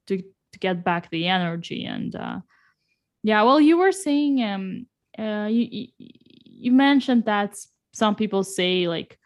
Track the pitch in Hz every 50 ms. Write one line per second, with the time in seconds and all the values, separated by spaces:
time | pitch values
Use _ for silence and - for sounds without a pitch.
0 | _ - 196 185 185 - _ _ _ _ - - - 185 185 175 175 180 175 170
1 | 170 - - 165 165 180 190 185 175 170 165 170 170 - - - - - 52 50
2 | - - - - - 60 60 - - _ _ _ _ _ _ _ _ _ _ _
3 | _ _ _ _ - 214 220 214 214 240 269 311 294 302 339 339 370 381 370 381
4 | - 302 285 285 294 285 277 262 240 208 196 196 190 190 185 - 247 - _ _
5 | _ _ - - 220 220 214 208 208 214 226 233 233 - - 208 - - _ _
6 | - - - _ _ _ _ _ _ - - - - 247 247 262 277 277 285 269
7 | - - 247 233 214 220 208 202 208 202 - - - - _ _ _ _ _ -
8 | 226 214 208 - 220 202 190 196 190 190 - - 180 180 185 185 180 170 170 165
9 | 160 - - _ _